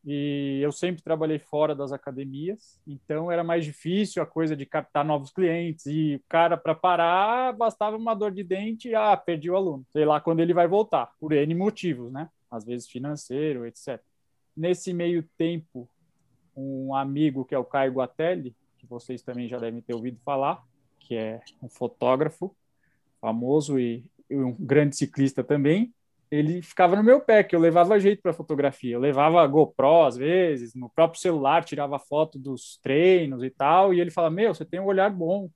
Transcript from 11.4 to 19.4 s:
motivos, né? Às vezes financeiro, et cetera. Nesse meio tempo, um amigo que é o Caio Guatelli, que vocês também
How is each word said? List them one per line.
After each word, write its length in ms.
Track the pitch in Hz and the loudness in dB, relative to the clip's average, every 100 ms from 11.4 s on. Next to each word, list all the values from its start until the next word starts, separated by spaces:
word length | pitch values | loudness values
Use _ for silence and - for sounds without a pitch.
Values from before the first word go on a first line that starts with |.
| 151 | 2
motivos, 580 | 165 202 214 180 127 120 | 0 -2 -2 -6 -6 -8
né? 180 | 135 160 _ _ | -12 -14 _ _
Às 160 | 117 107 | -14 -8
vezes 220 | 123 113 | -10 -10
financeiro, 800 | 120 139 151 - 131 156 131 117 | -12 -10 -10 -8 -6 -4 -4 -10
et 120 | - | -14
cetera. 300 | - 120 _ _ _ _ _ - | -12 -12 _ _ _ _ _ -6
Nesse 380 | 165 180 - | -2 -2 -4
meio 340 | 175 170 175 160 _ | -4 -2 -2 -4 _
tempo, 500 | 165 170 160 127 123 _ _ _ _ _ _ - | -4 -4 -10 -18 -18 _ _ _ _ _ _ -14
um 400 | 135 135 135 135 | -10 -8 -6 -4
amigo 480 | 139 139 151 135 | -4 0 0 0
que 100 | 127 | -4
é 60 | 139 | -4
o 60 | 123 | -4
Caio 260 | 139 135 | -2 -2
Guatelli, 640 | 131 127 _ 160 180 127 113 _ _ | -2 -6 _ -4 -4 -8 _ _ _
que 80 | 120 | _
vocês 340 | 120 - 123 | -18 -12 -14
também 280 | - 123 | -10 -10